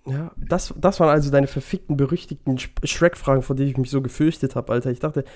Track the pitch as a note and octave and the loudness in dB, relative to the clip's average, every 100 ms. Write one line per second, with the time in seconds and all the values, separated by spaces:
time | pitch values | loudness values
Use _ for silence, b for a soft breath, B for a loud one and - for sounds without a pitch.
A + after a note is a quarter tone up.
0 | C3 C#3 E3 - - F3 - D#3 F3+ F#3+ | -8 -6 -6 -6 -2 -2 -4 0 0 4
1 | D#3 D3+ C#3+ C#3 C#3 C#3+ - F#3 - C#3+ | 4 4 4 2 2 -2 -6 -6 -2 0
2 | C3+ F3 - C#3+ - C3 - - - - | 0 -2 -6 -8 -4 -4 -4 -6 -4 2
3 | E3+ - - C3+ B2+ C3+ C#3 B2+ B2 C#3 | 2 2 2 2 2 0 0 0 0 0
4 | B2+ - D#3 - C3 A#2+ - A#2+ C3 A#2+ | -2 0 0 0 -4 -4 -2 -2 -2 -2
5 | D#3 D3 - | -4 -4 -6